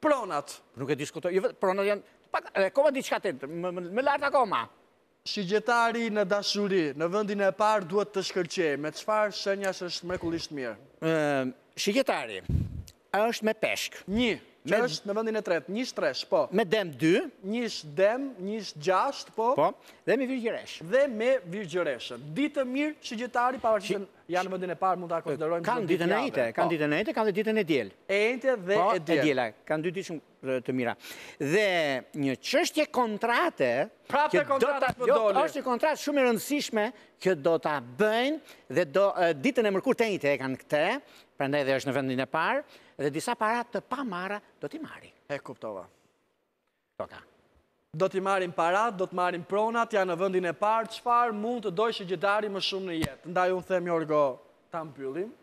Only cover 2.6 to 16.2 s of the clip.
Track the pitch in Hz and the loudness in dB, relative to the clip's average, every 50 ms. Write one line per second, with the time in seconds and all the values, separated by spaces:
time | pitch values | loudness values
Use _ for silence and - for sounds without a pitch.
2.6 | 196 190 - - 277 302 277 269 226 - 269 247 - 202 156 127 - 135 160 170 | 0 2 4 4 4 4 4 2 -2 -2 -2 -2 0 -2 -4 -4 -8 -10 -8 -6
3.6 | 170 185 175 180 180 170 185 220 254 285 277 294 285 285 277 285 247 208 165 123 | -6 -4 -4 -6 -8 -4 -2 0 2 2 2 2 0 2 4 4 4 4 2 -2
4.6 | 113 110 - _ _ _ _ _ _ _ _ _ _ - - - 202 170 202 214 | -2 -4 -10 _ _ _ _ _ _ _ _ _ _ -8 -6 -4 -2 0 0 0
5.6 | 208 220 240 240 233 233 226 233 233 226 208 214 208 180 202 202 196 - - 202 | 2 2 2 4 4 2 2 0 -2 0 2 0 2 2 2 -2 0 -2 -2 0
6.6 | 208 202 190 190 165 147 131 143 160 170 175 214 214 190 208 202 202 190 190 - | 0 2 2 2 2 2 0 -2 -2 0 0 0 -2 -2 0 2 2 0 2 2
7.6 | 214 208 220 214 190 156 175 208 202 202 208 190 185 - - 190 180 165 - - | 2 4 4 2 0 0 0 0 0 0 -2 -4 -4 -2 -2 -2 -2 -2 -2 0
8.6 | 175 156 143 139 147 156 151 - - - 214 214 214 208 190 - - 202 196 196 | 0 0 0 0 -2 -6 -8 -8 -4 -2 2 2 2 0 -2 -4 -4 -2 -2 -2
9.6 | 202 190 180 - 185 175 165 - - 170 180 180 175 170 165 165 - - 156 143 | -2 -4 -4 -4 -6 -8 -8 -8 -6 -6 -6 -4 -4 -4 -4 -4 -6 -6 -8 -6
10.6 | 131 120 107 104 - - _ _ - 160 160 160 151 147 143 139 131 127 127 - | -6 -8 -8 -10 -16 -20 _ _ -2 0 2 2 2 2 2 0 0 -2 -4 -10
11.6 | _ _ _ - - 196 202 262 262 - 214 165 139 117 104 95 - - - - | _ _ _ -4 -2 0 2 2 2 2 0 -2 -2 -6 -8 -10 -6 -2 0 0
12.6 | - - - - - - - _ _ _ - 190 214 233 233 - 214 214 220 - | 0 -2 -6 -12 -12 -14 -18 _ _ _ 0 2 2 2 0 0 0 0 0 2
13.6 | - 135 104 - - - - - - - 190 220 254 233 185 - - - - _ | 0 0 0 0 -4 -8 -8 -12 -10 -4 0 2 2 2 0 -2 -6 -18 -20 _
14.6 | _ 131 180 220 233 247 151 - - 202 202 214 226 226 220 214 208 208 180 165 | _ 0 2 2 2 2 -2 -4 -6 -4 -2 -2 0 0 -2 -2 0 0 0 0
15.6 | - - 185 220 254 247 - - 190 151 127 - | 0 -2 -4 -4 -4 -4 -4 -2 0 0 0 -2